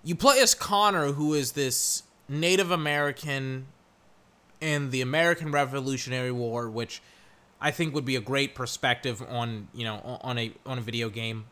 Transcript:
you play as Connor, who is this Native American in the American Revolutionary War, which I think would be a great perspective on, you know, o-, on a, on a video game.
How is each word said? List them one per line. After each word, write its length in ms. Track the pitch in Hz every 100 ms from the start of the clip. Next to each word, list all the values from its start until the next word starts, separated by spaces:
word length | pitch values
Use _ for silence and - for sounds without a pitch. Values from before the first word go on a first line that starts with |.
you 120 | 160 170
play 240 | 262 269
as 140 | 226
Connor, 600 | - - 202 208 185 143
who 200 | 143 151
is 200 | 151 127
this 500 | 143 135 - - - - _ -
Native 440 | 143 170 185 180
American 960 | 175 151 147 143 131 151 139 135 131 135 - _ _ _ _ _ _ _ _
in 300 | 156 147 139
the 100 | 127
American 500 | 127 151 170 170 156
Revolutionary 800 | 143 135 139 135 131 127 127 127
War, 380 | 123 117 117 117
which 320 | 113 117 - - - - _ _ _
I 100 | 147
think 240 | - 160 143
would 100 | 131
be 100 | 127
a 60 |
great 320 | 107 139 139
perspective 680 | - 123 - 131 120 127 110 123
on, 400 | 120 117 110 101
you 100 | 117
know, 180 | 113 107
o-, 160 | - 120
on 160 | 127 120
a, 160 | 113 - 131
on 120 | 127
a 40 |
video 280 | 113 117 113
game. 360 | 107 113 110 110